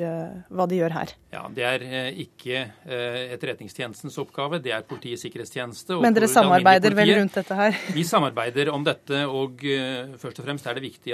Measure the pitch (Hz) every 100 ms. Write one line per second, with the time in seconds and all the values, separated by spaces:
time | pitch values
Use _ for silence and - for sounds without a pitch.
0 | 170 165 165 185 - 185 180 185 165 160
1 | - - _ - - 113 123 131 127 131
2 | 127 139 123 - 120 127 120 - - 123
3 | 120 123 127 123 131 113 107 - 123 104
4 | 143 143 139 - 143 170 127 110 107 120
5 | - 117 120 117 107 131 120 110 - 180
6 | 240 220 220 - 190 180 185 190 208 202
7 | 208 208 196 - 185 190 208 196 - 156
8 | 170 214 139 113 117 127 147 143 147 135
9 | - 139 143 135 135 123 139 139 131 127
10 | 131 127 131 - 123 143 131 123 135 -
11 | -